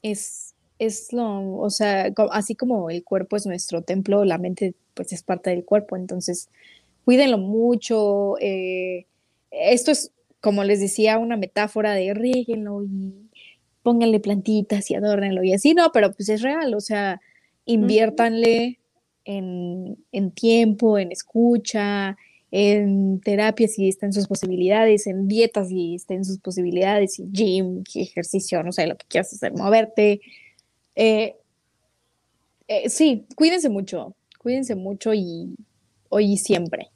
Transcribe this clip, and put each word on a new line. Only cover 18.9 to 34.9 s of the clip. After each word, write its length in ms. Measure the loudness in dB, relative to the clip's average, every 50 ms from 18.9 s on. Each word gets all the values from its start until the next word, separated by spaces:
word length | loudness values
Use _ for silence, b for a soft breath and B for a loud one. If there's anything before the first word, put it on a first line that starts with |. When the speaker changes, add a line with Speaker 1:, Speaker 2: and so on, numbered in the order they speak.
| _ _ _ _ _ _ _
Speaker 1:
en, 720 | -10 -8 -8 -8 -8 -8 -8 -8 -8 -8 -8 -10 -12 -12 -16 _ _
en 200 | -6 -4 -4 -4
tiempo, 680 | -4 0 2 4 6 6 6 4 2 4 4 4 4 4
en 140 | 0 -4
escucha, 1040 | -8 -14 -14 _ _ 2 4 4 4 2 0 -2 -4 -2 -2 -2 -2 -2 -4 -4 -8 b b b b b b b
en 720 | 0 2 4 4 4 4 2 2 2 2 2 0 0 -2
terapia 460 | -2 0 0 2 2 0 2 2 0 0
si 200 | 0 0 0 0
está 180 | 0 _ -4 -4
en 60 | -2
sus 140 | -2 -2 -2
posibilidades, 800 | -4 -4 -4 -4 -2 0 2 2 4 4 6 4 4 4 2
en 220 | -2 -4 -2 -2 0
dietas 400 | 2 2 2 2 2 -2 -4 -2
si 240 | -4 -4 -4 -4 -6
está 200 | -8 -8 _ -6
en 100 | -6 -4
sus 140 | -6 -6 -8
posibilidades, 800 | _ -8 -4 -4 -2 -2 0 0 2 2 2 2 0 0 -2 -8
y 60 | -12 -8
gym, 520 | -2 0 0 2 2 0 0 -2 -4 -8 -10 -10 -8
y 80 | -8
ejercicio, 640 | -8 -6 _ -10 -8 -4 -4 -4 -4 -2 -4 -4 -4
no 80 | -4
sé, 160 | -4 -2 -4 -4
lo 80 | -4 -8
que 80 | -14 _
quieras 240 | -4 -2 -2 -4 -8
hacer, 200 | -8 -8 -6 -6
moverte. 680 | -4 0 4 4 4 4 2 0 2 4 4 4 2 b b b b b b b b b b _ _ _ _ _
Eh, 400 | 2 2 4 4 2 0 -4 -6 _ _ _ _ _ _ _ _ _ _ _ _ _ _ _ _ _ _ _ _ _ _ _ _ _ _ -4
eh, 220 | -4 -2 -2 -2
sí, 360 | 0 2 4 4 4 0 -4 _ -2
cuídense 340 | 2 2 2 2 2 0 0
mucho, 460 | -2 -2 -6 -6 -8 -10 -10 -10 -16 _ _ _ _ _
cuídense 360 | _ -4 -4 -4 -4 -4 -6
mucho 380 | -6 -6 -8